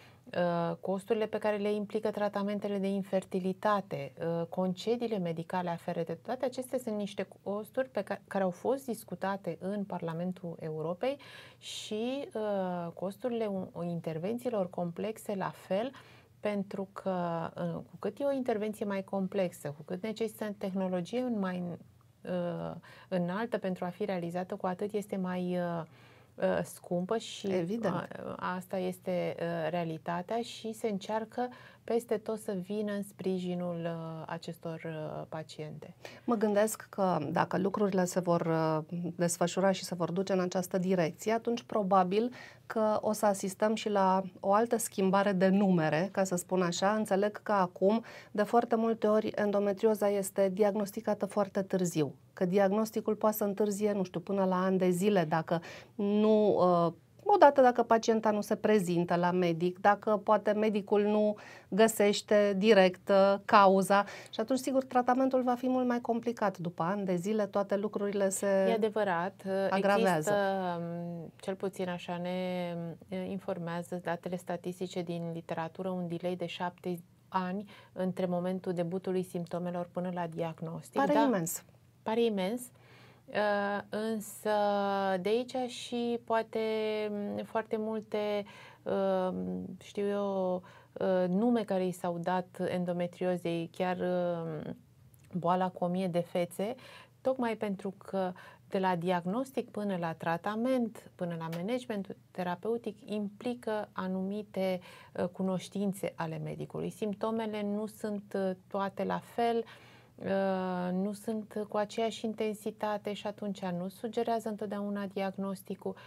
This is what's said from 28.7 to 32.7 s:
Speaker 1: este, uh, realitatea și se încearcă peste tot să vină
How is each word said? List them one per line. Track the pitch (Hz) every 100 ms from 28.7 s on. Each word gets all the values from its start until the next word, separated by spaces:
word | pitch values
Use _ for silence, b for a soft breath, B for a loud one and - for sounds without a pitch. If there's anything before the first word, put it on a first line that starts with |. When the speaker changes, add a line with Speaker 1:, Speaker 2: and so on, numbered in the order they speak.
| 190
Speaker 1:
este, | 185 180 - 180 170 -
uh, | 170 170 156
realitatea | 175 165 160 - 170 180 226
și | 233 - 226
se | 220 226
încearcă | 196 - 220 220 - 247 247 B B
peste | - 233 233 208
tot | 214 220
să | 220 196
vină | 180